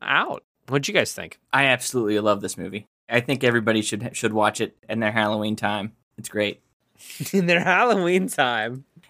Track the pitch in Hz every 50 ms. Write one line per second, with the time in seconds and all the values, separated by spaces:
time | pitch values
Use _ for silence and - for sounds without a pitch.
0 | - - 139 151 208 - - - - _ _ _ _ - 131 143 135 - 208 175
1 | 110 - - - 92 - - _ _ _ - 131 139 135 127 123 - - - 127
2 | 113 104 107 104 104 104 104 101 104 - - - 87 95 98 104 - _ _ _
3 | _ - 117 120 123 - 139 110 - 123 117 117 110 113 110 110 104 - 113 104
4 | 113 - - - - 110 107 107 104 107 - - 113 95 - _ _ - 110 113
5 | 113 107 107 113 107 104 110 107 107 107 107 104 110 104 104 104 98 107 - _
6 | _ _ _ - - - - 104 104 104 - - _ _ _ _ _ _ _ _
7 | - - - - 143 - - 196 175 170 175 151 147 180 180 185 233 247 220 196
8 | 180 170 180 190 185 - - - 139 123 120 110 107 117 123 131 135 _ _ -
9 | _ _